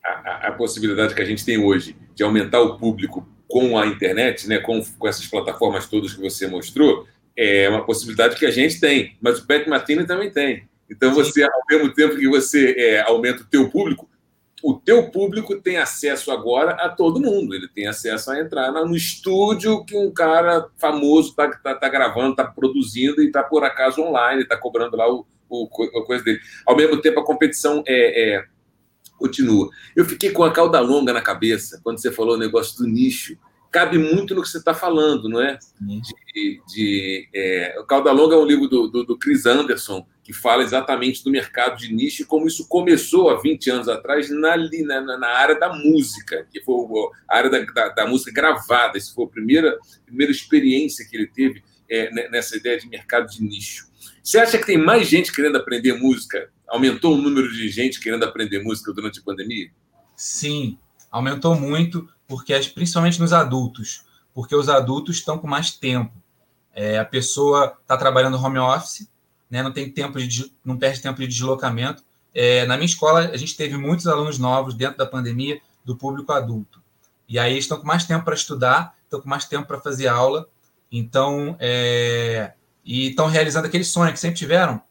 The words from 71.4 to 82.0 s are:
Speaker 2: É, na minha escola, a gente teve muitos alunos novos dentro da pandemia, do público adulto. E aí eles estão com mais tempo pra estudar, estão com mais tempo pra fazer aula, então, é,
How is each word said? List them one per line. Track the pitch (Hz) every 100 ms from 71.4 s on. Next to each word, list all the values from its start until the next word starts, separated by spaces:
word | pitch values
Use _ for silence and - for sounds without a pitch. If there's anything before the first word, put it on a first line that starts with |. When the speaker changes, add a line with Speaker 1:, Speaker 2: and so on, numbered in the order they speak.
| 127 131 131 117 131 165 _ _ _
Speaker 2:
É, | - 123 123 123
na | 131
minha |
escola, | 170 160 156 165
a | 170 127
gente | 160 -
teve | 151 143
muitos | 139 170 170
alunos | 151 151 131
novos | 127 131 131
dentro | 117 135 -
da | 127
pandemia, | 131 120 120 139 147 _ _
do | 123 120
público | 135 139 139
adulto. | 143 117 110 101 _ _ _ _ _ _
E | 117
aí | 120
eles | 135
estão | 135 151
com | 147
mais | 170
tempo | 170 160 165
pra |
estudar, | 151 - 139 127 143 170 _
estão | _ 143
com | 135
mais | 139 -
tempo | 147 147
pra | 135
fazer | 147 131 127
aula, | 120 127 147 165 _ _ _ _
então, | 120 113 135 139 143 143 170
é, | 123 123 120 120